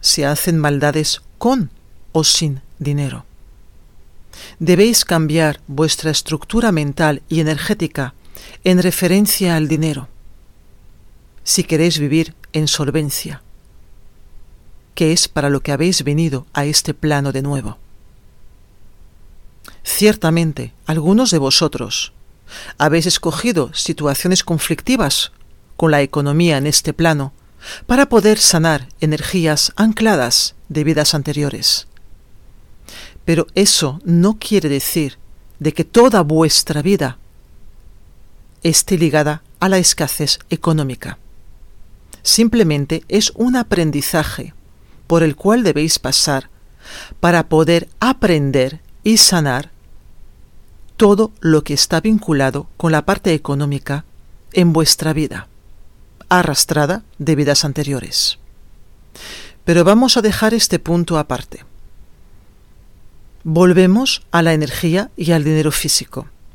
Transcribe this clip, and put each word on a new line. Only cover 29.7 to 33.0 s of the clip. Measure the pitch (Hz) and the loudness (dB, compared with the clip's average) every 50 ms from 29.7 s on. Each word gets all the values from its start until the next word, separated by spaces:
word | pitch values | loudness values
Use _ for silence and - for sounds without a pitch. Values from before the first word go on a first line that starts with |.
| - | 0
ancladas | - 214 220 214 - 220 220 196 143 123 120 - - - - - - - - | 2 2 2 2 2 2 2 2 2 2 0 0 0 -2 -2 -8 -14 -16 -6
de | 143 156 135 | -4 -2 0
vidas | 160 151 151 151 - - | 0 2 2 0 0 0
anteriores. | 147 135 151 143 147 147 139 - - - - - - - - - - - - - - - - - - - - - - - - - - - - - - | -2 -4 -4 -4 -4 -4 -4 -4 -4 -2 -2 -2 -2 -6 -12 -20 -20 -20 -20 -20 -20 -20 -20 -20 -20 -20 -20 -20 -20 -20 -20 -20 -20 -20 -20 -20 -20